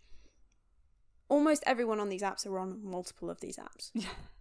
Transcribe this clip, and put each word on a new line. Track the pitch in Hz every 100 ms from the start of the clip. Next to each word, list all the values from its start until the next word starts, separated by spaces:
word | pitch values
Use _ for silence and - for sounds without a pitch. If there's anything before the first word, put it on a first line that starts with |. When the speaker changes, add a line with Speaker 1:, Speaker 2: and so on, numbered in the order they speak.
| - - - _ - _ _ _ _ _ _ _ -
Speaker 1:
Almost | 285 302 294 -
everyone | 240 233 214
on | 202
these | 185
apps | 196 190 208
are | 190
on | 190 190
multiple | 202 180 180 - 170
of | 175
these | - -
apps. | 50 - -
Speaker 2:
Yeah. | 226 185 - - -